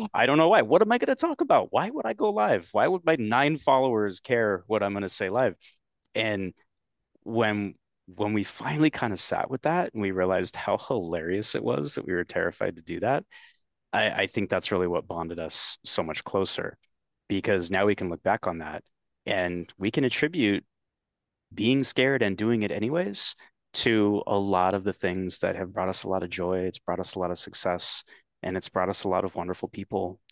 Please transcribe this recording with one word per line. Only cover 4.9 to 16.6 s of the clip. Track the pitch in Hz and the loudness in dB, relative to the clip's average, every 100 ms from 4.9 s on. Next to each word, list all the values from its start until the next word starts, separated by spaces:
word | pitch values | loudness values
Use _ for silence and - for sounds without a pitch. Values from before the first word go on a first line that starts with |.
gonna | 101 95 | -2 -2
say | - 95 | -2 0
live? | 113 120 - - _ _ _ _ | 0 0 -2 -20 _ _ _ _
And | - 110 101 92 - _ _ _ _ _ _ | -4 -2 -2 -4 -10 _ _ _ _ _ _
when, | - 113 107 104 98 - _ _ - | -4 0 2 0 -4 -10 _ _ -16
when | 92 104 | -6 -2
we | 107 | -2
finally | 98 - 139 151 151 | -4 -6 -4 2 0
kinda | - 117 120 | 0 -4 0
sat | - 90 - | 0 0 -2
with | 131 | -2
that | 151 175 - | 0 0 -2
and | 110 | -2
we | 98 | -2
realized | 92 90 92 90 - | 0 2 2 -2 -4
how | - 101 | -2 -2
hilarious | - 123 85 85 82 98 107 | -2 -4 -2 -4 -2 -2 -2
it | - | -2
was | 117 135 147 - | -2 -2 -2 -4
that | - | -2
we | |
were | 87 | -4
terrified | 85 90 87 - 98 82 | -2 -2 -2 -2 -6 -6
to | |
do | 82 85 | -10 -4
that, | 104 143 - - - _ _ _ - | -2 -2 -4 -20 -20 _ _ _ -4
I, | 104 107 - | 0 0 0
I | 98 | -2
think | - 98 | -2 -2
that's | 92 - | -2 0
really | 95 90 | 0 0
what | 85 - | -2 -4
bonded | 87 82 85 | -8 -6 -8
us | 80 - - - | -4 -2 -2 -2
so | - - | -2 -2
much | 82 76 | -2 -6
closer, | - 98 95 - | -4 -2 0 -2